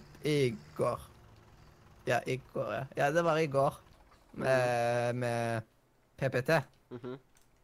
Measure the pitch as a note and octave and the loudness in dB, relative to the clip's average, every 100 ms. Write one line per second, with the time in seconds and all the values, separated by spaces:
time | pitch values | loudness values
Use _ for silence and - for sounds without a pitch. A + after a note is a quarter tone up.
0 | - - D3 D3 B2+ G#2 - - B2 A#2 | -6 -6 -2 2 2 0 -10 -4 -4 -4
1 | - - - - - - - - - - | -10 -20 -20 -20 -20 -20 -20 -20 -20 -10
2 | - A#2+ - C3 - - A#2 G#2+ C3+ - | -2 0 0 -6 -6 -6 -4 -4 -6 -2
3 | C#3+ D#3+ E3+ D#3 D#3 C3+ C#3+ - - - | 0 2 2 2 2 2 0 0 -12 -20
4 | - - _ - C3 C3 B2 A#2+ A#2 A#2+ | -20 -20 _ -6 0 2 2 2 2 0
5 | A#2+ B2 A#2+ A#2 A#2 A2+ - _ _ _ | 0 -2 -2 -2 -2 -2 -6 _ _ _
6 | _ - C3 B2 C3 D#3+ - _ _ B2 | _ -6 -2 0 2 2 0 _ _ -12
7 | B2 C3 _ _ _ _ | -10 -12 _ _ _ _